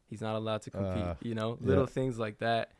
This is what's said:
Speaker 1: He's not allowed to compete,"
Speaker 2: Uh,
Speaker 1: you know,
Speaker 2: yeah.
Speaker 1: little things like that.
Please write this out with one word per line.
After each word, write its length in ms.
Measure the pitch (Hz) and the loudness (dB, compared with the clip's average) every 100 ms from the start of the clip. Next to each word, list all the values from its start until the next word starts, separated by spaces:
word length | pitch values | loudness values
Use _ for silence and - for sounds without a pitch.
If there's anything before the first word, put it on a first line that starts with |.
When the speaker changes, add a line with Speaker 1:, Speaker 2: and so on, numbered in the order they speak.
| - | -14
Speaker 1:
He's 140 | 104 | -8
not 140 | 110 110 | -2 -2
allowed 240 | 110 107 | 0 -2
to 80 | - | -4
compete," 320 | 95 98 92 | -4 -2 0
Speaker 2:
Uh, 120 | 87 82 | -2 -4
Speaker 1:
you 140 | 117 113 | -4 -2
know, 220 | 110 120 | -2 -2
Speaker 2:
yeah. 60 | 127 | 4
Speaker 1:
little 180 | 139 127 | 4 4
things 320 | 135 131 113 | 2 0 0
like 220 | 110 107 | -4 -2
that. 320 | 117 117 110 | 2 2 0